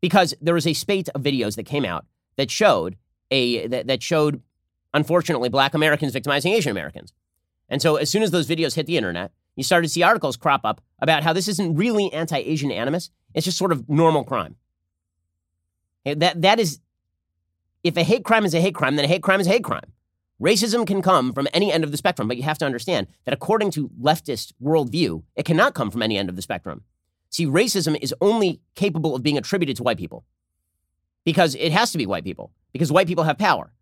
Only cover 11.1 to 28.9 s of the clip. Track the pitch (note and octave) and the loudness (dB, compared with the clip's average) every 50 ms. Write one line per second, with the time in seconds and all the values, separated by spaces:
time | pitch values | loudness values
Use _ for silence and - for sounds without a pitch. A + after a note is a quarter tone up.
11.1 | D#3+ D3 D3 E3 E3 F3+ F#3 G#3 G#3 D#3 G3+ E3+ E3 D3 F#3+ B3 A#3 G#3 G3+ F#3 | 0 2 2 0 0 0 -2 -4 -2 -2 -2 -2 0 0 0 2 2 0 0 0
12.1 | - D3+ E3 D#3+ E3+ C#3 A#2 A#2+ D#3 D3+ C3+ C#3+ A#2 F2+ A2+ C3 D3 F3+ F3 - | -2 -4 -6 -2 -4 -4 -2 -2 -4 -2 -2 -4 -4 -2 -2 -2 -2 -4 -6 -8
13.1 | _ _ _ _ - - D#3+ F3+ F3 - G3+ F#3+ E3+ C#3 A2+ A#2+ D3+ D3 E3 D#3+ | _ _ _ _ -6 -4 -2 -2 -2 -2 0 0 0 -2 -2 0 2 4 4 4
14.1 | D#3+ D3 B2 A2 C3 A#2 F2 D2 A1+ _ _ _ _ _ _ _ _ _ _ _ | 4 2 -2 -2 -4 -4 -4 -6 -10 _ _ _ _ _ _ _ _ _ _ _
15.1 | _ _ _ _ _ _ _ _ _ _ _ _ _ _ _ _ _ _ _ C#3+ | _ _ _ _ _ _ _ _ _ _ _ _ _ _ _ _ _ _ _ -6
16.1 | D3 D3+ D#3 F3+ - E3+ D#3+ F#3+ G#3 A#3 A3+ E3+ C#3+ - _ _ _ _ _ _ | -2 2 2 0 2 4 4 4 4 4 2 -2 -2 -6 _ _ _ _ _ _
17.1 | _ _ _ _ _ _ _ _ _ _ _ _ _ _ _ F3 D#3+ E3+ E3 D3+ | _ _ _ _ _ _ _ _ _ _ _ _ _ _ _ -2 0 0 2 2
18.1 | G#3+ A3+ F#3 - A3+ A3+ G#3+ F#3+ D3+ A#3 F3 G3 E3+ - D3+ C3 C#3 D3 C#3+ C#3 | 2 0 2 2 2 4 4 2 2 2 0 0 0 0 0 0 2 2 2 2
19.1 | E3+ E3+ D#3+ - F#3+ G3 G3 E3+ G3 B3 G#3+ - - D2+ - - - _ _ _ | 0 0 2 2 2 2 4 2 2 2 0 -2 -6 -8 -8 -16 -20 _ _ _
20.1 | _ _ _ _ _ _ G2+ D#3 A3 F#3+ G#3 A#3 G#3 A#3+ A3+ - G3 G3 F3 F#3 | _ _ _ _ _ _ 0 2 2 2 2 0 0 0 0 0 0 0 2 4
21.1 | F#3 D#3 B2+ B2+ A#2 C#3 C#3 D3 - E3+ G3+ G3+ D3+ E3 D#3 D3 C#3+ D3+ - G3 | 4 4 4 2 -2 -2 -4 -2 0 0 0 2 2 0 0 -2 -4 -2 -2 -2
22.1 | F3+ - B2 G#2+ B2 B2 C3 D#3 D#3 - E3 C#3+ C3 B2 - - F3 C3 F#2+ - | -2 -2 -4 -4 -4 -4 -4 -4 -4 -2 -2 -2 -2 -4 -4 -2 -2 -2 -2 -4
23.1 | _ _ _ - A#2+ C3+ - - G#3 A3+ G#3+ G3+ - D3+ D3 - - A2+ A#2+ C#3+ | _ _ _ -6 -6 -6 0 0 0 2 2 0 -2 -4 -6 -6 -8 -4 0 0
24.1 | D#3 E3 - - C3+ A2 - - - _ A#2+ C#3 D#3 D#3+ C#3+ A#2+ A2 E3 E3+ A2+ | 0 0 -2 -8 -8 -8 -8 -12 -14 _ -2 2 2 2 2 0 0 0 0 0
25.1 | E2 D#2+ E2 _ _ - - - E3 D#3+ G#3+ C#4+ - - C3 G#2 E2+ A2+ A#2 A2 | -2 -6 -10 _ _ -8 -2 0 2 4 4 2 2 -2 -4 -4 -2 -2 -2 -2
26.1 | G#2+ G2+ G2 F#2 F2+ F2+ G2 - G#2 F2+ _ F#2+ D2 A1 - _ _ _ _ _ | 0 -2 -2 -4 -6 -10 -8 -8 -8 -8 _ -10 -12 -12 -14 _ _ _ _ _
27.1 | _ _ _ _ - - E3+ D3 C3+ E3 A3+ B3+ - G3+ E3+ D#3+ D#3 D3 - C3+ | _ _ _ _ -6 -4 -2 0 2 2 2 2 0 -2 0 0 -2 -2 -2 -6
28.1 | D3 - - G3+ A3 A#3 G#3 F#3 D#3+ - _ _ _ - G3 G3+ | -4 0 2 2 2 2 2 0 -2 -4 _ _ _ -2 -2 -2